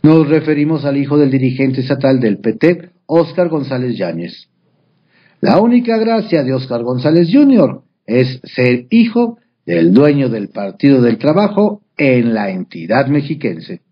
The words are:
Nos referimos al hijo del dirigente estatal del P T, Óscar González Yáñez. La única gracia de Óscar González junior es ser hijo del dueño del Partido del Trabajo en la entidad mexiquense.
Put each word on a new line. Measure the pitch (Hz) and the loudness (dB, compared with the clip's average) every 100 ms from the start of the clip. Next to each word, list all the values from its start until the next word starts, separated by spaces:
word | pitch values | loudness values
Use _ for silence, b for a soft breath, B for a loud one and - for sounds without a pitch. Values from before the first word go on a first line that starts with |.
Nos | 151 160 147 | 4 4 4
referimos | 160 156 151 147 160 | 0 0 -2 -2 -2
al | 143 139 | -2 -4
hijo | 135 147 | -2 0
del | 143 | 2
dirigente | 131 131 127 135 131 | 2 -2 -2 -2 -2
estatal | 127 135 135 131 | -4 -2 0 2
del | 113 98 | 0 -2
P | 117 | -4
T, | 107 160 175 - _ _ | 0 0 0 -6 _ _
Óscar | 160 165 - 175 | 0 0 -2 -2
González | 156 131 127 123 104 | -2 -4 -6 -4 -4
Yáñez. | 90 82 87 - _ _ _ _ _ _ _ _ _ _ | -6 -6 -10 -14 _ _ _ _ _ _ _ _ _ _
La | - 165 | 2 2
única | 226 247 240 226 | 4 2 2 -2
gracia | 220 226 220 165 | 0 -2 0 -2
de | 131 | 0
Óscar | 131 131 120 | -4 -4 -6
González | 117 127 143 160 170 | -4 -2 2 2 4
junior | 247 285 247 135 95 _ _ - | 4 4 4 2 -2 _ _ -2
es | 120 127 127 | 0 0 -4
ser | - - 127 123 123 | -14 -2 0 0 0
hijo | 226 226 233 233 - _ _ - | 2 2 0 -2 -4 _ _ -6
del | 85 82 | 0 4
dueño | 104 147 143 131 | 4 4 2 -2
del | 110 98 | -4 -8
Partido | - 101 - 139 139 | -10 -12 0 2 4
del | 120 113 | 2 0
Trabajo | 139 165 208 202 208 208 _ - | 0 0 0 0 -2 -2 _ -4
en | 143 123 117 | 0 2 0
la | 110 101 | -2 -4
entidad | 95 90 85 82 117 135 | -8 -10 -12 -4 -2 0
mexiquense. | 143 143 156 113 82 - 87 _ | -2 -2 -6 -6 -8 -12 -16 _